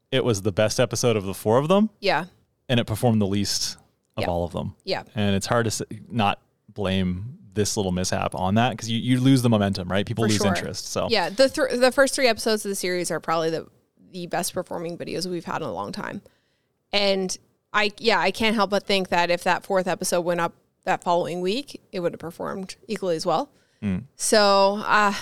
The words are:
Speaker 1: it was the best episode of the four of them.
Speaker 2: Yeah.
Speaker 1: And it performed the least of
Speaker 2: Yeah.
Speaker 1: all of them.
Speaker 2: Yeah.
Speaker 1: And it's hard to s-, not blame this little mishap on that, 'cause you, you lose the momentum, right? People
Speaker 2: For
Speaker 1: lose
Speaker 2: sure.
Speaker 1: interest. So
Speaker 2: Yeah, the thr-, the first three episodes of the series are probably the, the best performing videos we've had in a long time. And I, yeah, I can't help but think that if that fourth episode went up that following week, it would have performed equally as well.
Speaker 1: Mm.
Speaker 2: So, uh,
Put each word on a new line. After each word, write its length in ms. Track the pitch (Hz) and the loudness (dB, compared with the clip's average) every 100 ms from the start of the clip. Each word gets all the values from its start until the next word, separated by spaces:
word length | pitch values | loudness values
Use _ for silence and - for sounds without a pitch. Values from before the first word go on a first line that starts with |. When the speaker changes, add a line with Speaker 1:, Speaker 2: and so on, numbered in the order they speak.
| - | -2
Speaker 1:
it 120 | 131 | 0
was 180 | 123 98 | 2 0
the 100 | 104 | 0
best 260 | 92 110 - | 2 2 2
episode 380 | 123 - 123 110 | 0 2 0 0
of 80 | |
the 100 | 95 | -2
four 240 | 92 107 120 | -4 2 2
of 80 | 156 | 4
them. 240 | 196 214 - | 4 2 0
Speaker 2:
Yeah. 280 | 196 156 180 _ _ _ - | 0 0 -2 _ _ _ -2
Speaker 1:
And 100 | 120 | 0
it 60 | |
performed 360 | - 104 123 110 | 0 0 2 4
the 60 | 98 | 2
least 520 | 101 98 - - - _ _ _ - | 0 -2 -2 -6 -10 _ _ _ -4
of 60 | |
Speaker 2:
Yeah. 60 | - | -2
Speaker 1:
all 140 | 90 | -2
of 80 | 85 | -2
them. 240 | 85 98 - | -4 -8 -8
Speaker 2:
Yeah. 180 | - 139 - - | -6 -6 -6 -2
Speaker 1:
And 180 | 101 | 0
it's 120 | 98 - | 0 2
hard 180 | 120 | 0
to 40 | 110 | 0
s-, 140 | - - 110 - | -2 -8 -12 -8
not 300 | 113 101 - _ _ _ | 0 0 0 _ _ _
blame 640 | - 95 95 90 90 113 170 - | -6 -2 0 0 -2 -8 -14 -8
this 220 | 101 98 113 | -2 -2 0
little 140 | 95 | 0
mishap 400 | 90 92 95 92 - | 0 -2 -2 -4 -2
on 180 | 92 | 0
that, 240 | 110 123 113 | 2 2 -2
'cause 100 | 110 | -4
you, 100 | 113 | -2
you 180 | 117 127 | 0 2
lose 220 | 135 135 | 6 6
the 60 | 120 | 6
momentum, 400 | 107 98 98 90 | 4 2 0 -2
right? 160 | 95 101 | -2 0
People 160 | - | 0
Speaker 2:
For 40 | 110 | 2
Speaker 1:
lose 80 | 104 | 2
Speaker 2:
sure. 80 | 101 | 2
Speaker 1:
interest. 400 | - - - - | 0 -4 -10 -6
So 160 | - - | -4 0
Speaker 2:
Yeah, 200 | 214 170 | 0 0
the 180 | 196 269 | 2 2
thr-, 180 | 311 285 | 2 -2
the 160 | 240 254 | 2 2
first 240 | 277 269 | 4 2
three 140 | - 247 | 4 2
episodes 360 | 220 233 214 | 2 0 -2
of 40 | 202 | -2
the 60 | 196 | -4
series 340 | 180 180 170 | -2 -2 -2
are 80 | 160 | -4
probably 320 | - 165 165 | -2 0 0
the, 160 | 156 - _ _ _ _ | -2 -8 _ _ _ _
the 160 | 180 175 | -14 -6
best 260 | 170 185 | -4 -4
performing 420 | 190 175 180 170 170 | -6 -6 -6 -8 -10
videos 300 | - - 180 | -8 -6 -6
we've 160 | 175 | -6
had 180 | - - | -6 -6
in 60 | 127 | -6
a 40 | |
long 180 | 87 101 | -6 -8
time. 320 | - - 208 - _ _ _ _ _ _ | -8 -10 -10 -14 _ _ _ _ _ _
And 440 | 202 202 196 185 - _ _ _ | -2 0 0 -2 -8 _ _ _
I, 200 | 214 208 - | 0 0 0
yeah, 200 | 226 190 | 0 2
I 100 | 180 | 2
can't 240 | - 220 | 0 0
help 160 | 220 190 | 2 2
but 160 | 202 - | 0 0
think 220 | 196 180 | 0 0
that 220 | 175 170 | 0 2
if 140 | 175 | 0
that 200 | 185 170 | 0 -2
fourth 220 | - 190 180 | 0 -2 0
episode 340 | 165 - 175 | -2 -2 -2
went 180 | 170 175 | 0 -2
up 120 | 170 - _ _ | -2 -6 _ _
that 180 | - 165 | -4 -2
following 380 | 185 175 143 175 | 0 0 0 -2
week, 400 | 185 233 285 - _ | -2 -2 -6 -14 _
it 80 | 190 | -4
would 120 | 170 | -4
have 80 | - | -4
performed 560 | 160 - 165 202 185 - - | -12 -8 -8 -8 -10 -14 -10
equally 280 | 208 185 165 | -6 -2 -2
as 80 | |
well. 260 | 175 160 285 _ _ - | 0 -2 -2 _ _ -8
Speaker 1:
Mm. 220 | 104 90 - - | -4 -4 -6 -6
Speaker 2:
So, 640 | - 220 202 196 196 208 | 2 4 6 6 4 2
uh, 300 | - 208 202 208 | 2 4 4 0